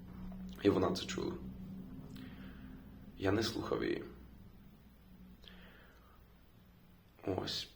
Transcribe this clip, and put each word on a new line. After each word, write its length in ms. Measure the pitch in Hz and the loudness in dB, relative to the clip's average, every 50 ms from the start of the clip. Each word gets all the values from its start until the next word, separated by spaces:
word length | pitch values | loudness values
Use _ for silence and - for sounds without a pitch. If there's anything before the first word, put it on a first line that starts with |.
| - - - - - - - - - - - - | -10 -10 -8 -6 -6 -6 -6 -6 -6 -6 -4 6
і 80 | - 101 | 8 8
вона 220 | 90 92 92 90 | 8 10 8 6
це 140 | 92 - - | 6 4 2
чула. 280 | - - - - - - - - - - - - - - - - - - - - - - - - - - - - - - - - - - - - - - - - - - - | 0 0 0 0 0 0 -2 -4 -6 -6 -6 -6 -6 -6 -8 -8 -8 -8 -10 -8 -8 -8 -8 -8 -8 -10 -10 -10 -10 -10 -10 -10 -10 -10 -12 -12 -12 -12 -12 -12 -12 -4 2
Я 140 | 95 95 | 4 6
не 120 | 98 110 113 | 6 6 6
слухав 400 | - - - - - - - 58 | 4 2 0 2 2 2 4 4
її. 200 | - - - - - - - - - - - - - - - - - - - - - - - - - - - - - - - - - - - - - - - - - - - - - - - - - - - - - - - - - - - - - - - - - - - - | 4 2 2 -2 -4 -8 -12 -14 -14 -14 -14 -14 -14 -14 -16 -16 -16 -16 -18 -18 -18 -20 -20 -18 -18 -16 -16 -16 -16 -16 -16 -16 -16 -16 -16 -16 -16 -16 -18 -18 -18 -20 -20 -20 -20 -20 -20 -20 -20 -20 -20 -20 -20 -20 -20 -20 -20 -20 -20 -20 -20 -20 -20 -20 -20 -18 -4 0
Ось. 420 | - 95 95 - - - - - - - | 2 2 2 2 2 0 -2 -2 -4 -10